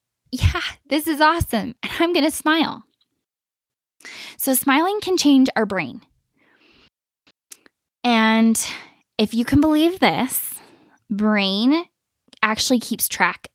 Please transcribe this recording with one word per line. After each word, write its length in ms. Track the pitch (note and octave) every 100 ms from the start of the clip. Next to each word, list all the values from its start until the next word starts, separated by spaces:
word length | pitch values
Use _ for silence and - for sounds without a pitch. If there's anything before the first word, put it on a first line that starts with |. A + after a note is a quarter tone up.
| _ _ _
"Yeah, 320 | B3+ - F4 - - -
this 180 | D4 D#4
is 140 | D4
awesome, 540 | D4+ E4+ - A3+ F#3 -
and 100 | - -
I'm 140 | E4+
gonna 180 | F4 D4+
smile." 540 | - D4+ D#4+ D4 - - _ _ _ _ _ _ _ _ _ _ _ - - - -
So 180 | -
smiling 460 | C4 - C4+ F4+ G#4
can 160 | F#4 F4+
change 320 | D4 C4+ B3+ -
our 100 | G#3
brain. 360 | F#3+ C3+ - _ _ _ _ _ _ _ _ _ _ _ _ _ _ - - _ _ _ _
And 520 | A#3+ A3+ A3 A3 A3+ A3+ - - - _ _ -
if 160 | G#3+
you 100 | A3+
can 160 | A#3+ C#4
believe 380 | D#4 D4+ E4 F#4+
this, 560 | G#3 D#3+ B3 - - - - _ _ _ -
brain 760 | G3 G#3+ G#3 G3 G3 A#3+ D#4 F4 _ _ _ _ -
actually 360 | G#3+ A3 - B3+
keeps 300 | - A#3 -
track 400 | - F3 - -